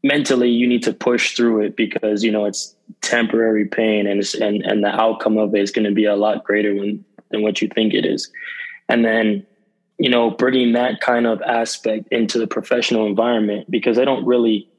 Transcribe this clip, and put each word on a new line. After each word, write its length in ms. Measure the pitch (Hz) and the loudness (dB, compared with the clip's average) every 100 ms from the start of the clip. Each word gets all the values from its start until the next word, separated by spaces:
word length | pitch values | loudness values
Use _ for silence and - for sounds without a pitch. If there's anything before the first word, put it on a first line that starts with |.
| 139 | 0
mentally 440 | 147 139 131 123 | 0 2 2 2
you 160 | 120 123 | 2 2
need 160 | 120 | 2
to 100 | 117 | -2
push 420 | 98 - 123 - | -2 0 0 0
through 280 | - 120 110 | 0 2 2
it 140 | 104 - | -2 -2
because, 460 | 107 - 107 104 | -4 -2 -2 0
you 80 | 113 | 0
know, 140 | 107 | 0
it's 320 | 104 98 - _ _ - | -2 -4 -12 _ _ -12
temporary 640 | - 120 117 113 113 107 | -2 0 2 2 2 2
pain 420 | 101 - 110 107 101 | 0 -2 0 0 0
and 140 | 101 | -2
it's, 140 | 101 | -2
and, 260 | 110 107 104 | -2 -2 -2
and 220 | - 104 | 0 0
the 40 | 101 | 0
outcome 500 | 107 113 107 - 107 | 2 0 0 0 2
of 160 | 104 | 2
it 80 | 104 | 2
is 80 | 101 | 0
gonna 200 | - 107 | 0 0
be 120 | 101 | 2
a 100 | 104 | 2
lot 300 | 101 104 98 | 2 2 0
greater 300 | - 104 104 | -2 0 0
when, 280 | 101 101 104 - - _ | -2 -4 -6 -12 -20 _
than 100 | 107 | -2
what 200 | 107 101 | -2 -2
you 60 | 107 | -2
think 260 | - 110 | 0 2
it 100 | 104 | 2
is. 260 | - - - - - - - - - | 0 -2 -6 -14 -16 -14 -14 -16 -2
And 160 | 120 | 0
then, 440 | 113 110 110 101 - _ _ _ _ _ | 2 2 2 -2 -6 _ _ _ _ _
you 120 | 123 | 0
know, 180 | 123 117 | 2 2
bringing 440 | 98 123 131 120 | 2 0 2 2
that 260 | 120 123 110 | 2 0 -2
kind 260 | - 120 120 | 0 2 2
of 140 | 110 | 0
aspect 680 | - 117 117 - 110 110 - | -2 -2 -2 -4 -4 -4 -2
into 260 | 123 110 117 | -2 0 0
the 80 | 110 | -2
professional 600 | - - 123 117 117 107 | -6 -2 -2 0 0 0
environment, 640 | 98 117 120 107 104 - | 0 2 2 0 -2 -4
because 260 | 104 123 113 | -2 0 2
they 80 | |
don't 220 | 135 127 123 | 2 0 0
really 420 | 123 117 107 - | 2 2 0 -4